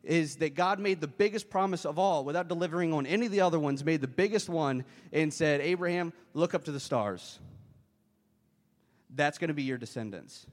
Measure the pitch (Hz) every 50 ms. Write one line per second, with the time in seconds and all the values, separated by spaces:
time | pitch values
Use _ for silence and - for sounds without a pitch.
0 | - - 160 170 156 143 131 - 160 151 139 165 175 185 202 196 202 202 190 165
1 | 151 143 127 - 202 208 208 220 - - - 190 190 190 185 170 - 156 147 165
2 | 185 196 175 147 135 143 151 175 180 165 175 170 180 170 156 175 175 165 156 147
3 | 139 131 175 214 240 226 196 202 185 180 160 160 147 143 139 135 143 156 165 151
4 | 135 131 127 - 190 202 220 208 - 180 170 160 151 139 131 127 127 - - -
5 | - - - 151 160 151 143 - 160 151 147 143 143 165 180 175 180 175 175 175
6 | 175 170 - - - _ _ 151 170 175 - 170 - 160 143 139 - - 139 120
7 | 104 104 95 87 - - - - - - - - - - - - _ _ _ _
8 | _ _ _ _ _ _ _ _ _ _ _ _ _ _ _ _ _ _ _ _
9 | _ _ 131 135 147 147 147 - 170 160 151 147 135 131 131 123 120 - - 123
10 | 110 107 98 85 - - - - - -